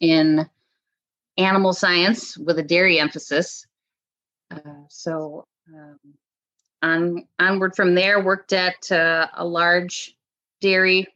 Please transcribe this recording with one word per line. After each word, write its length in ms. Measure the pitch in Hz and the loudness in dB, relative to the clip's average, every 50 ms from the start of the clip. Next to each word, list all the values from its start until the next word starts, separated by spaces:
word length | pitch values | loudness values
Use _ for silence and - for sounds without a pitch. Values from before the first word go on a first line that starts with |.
in 440 | 170 165 160 160 156 156 156 156 156 - _ _ _ _ _ _ _ _ _ _ _ _ _ _ _ _ _ 180 | 0 2 4 4 4 4 2 2 0 -4 _ _ _ _ _ _ _ _ _ _ _ _ _ _ _ _ _ -2
animal 340 | 185 190 196 196 190 185 | 0 2 2 2 2 2
science 640 | 180 - - 180 175 175 175 202 226 226 - - - | 0 0 0 0 2 2 2 2 0 -2 -6 -12 -16
with 220 | - 151 165 165 160 | -6 -4 -2 -2 -2
a 60 | 151 | 0
dairy 340 | 147 170 175 185 185 170 156 | 0 2 2 4 4 4 2
emphasis. 680 | 151 143 - 156 - - 143 156 180 - - - - _ _ _ _ _ _ _ _ _ _ _ _ _ _ _ _ _ | 0 -2 -4 -8 -8 -4 -2 -2 -2 -4 -8 -16 -20 _ _ _ _ _ _ _ _ _ _ _ _ _ _ _ _ _
Uh, 80 | - 156 151 151 143 143 147 147 | -20 -20 -18 -20 -20 -20 -20 _
so, 580 | - - - 170 160 156 156 151 151 - - _ _ _ _ 165 | -20 -12 -8 -8 -8 -6 -8 -10 -14 -16 -20 _ _ _ _ _
um, 280 | 156 156 151 147 147 143 _ 143 147 _ _ _ _ _ _ _ _ _ _ _ _ _ | -20 -20 -20 -20 -20 _ _ -20 _ _ _ _ _ _ _ _ _ _ _ _ _ _
on, 460 | 160 165 165 165 170 175 170 170 - _ _ - | -4 -2 0 0 0 -2 -4 -6 -10 _ _ -2
onward 380 | 180 190 196 190 190 180 185 | 0 0 0 0 -2 -2 -2
from 180 | - 196 180 180 | 0 2 2 2
there, 260 | 180 190 196 208 202 | 2 2 2 2 2
worked 320 | 190 185 190 190 - - | 2 0 -2 -2 -2 -4
at, 380 | 196 185 180 180 180 - - - | -2 0 0 -2 -4 -6 -6 -2
uh, 380 | 190 165 165 165 165 165 160 - - | 0 2 2 2 0 0 -2 -4 -6
a 120 | - 170 | -8 -8
large 680 | 175 170 165 170 170 175 180 180 180 - - - - _ _ _ _ _ _ _ _ _ _ | -4 -2 0 2 2 2 2 0 -4 -10 -12 -14 -14 _ _ _ _ _ _ _ _ _ _
dairy, 460 | 202 196 190 185 185 190 185 190 190 - _ | 0 0 2 2 2 2 2 2 0 -4 _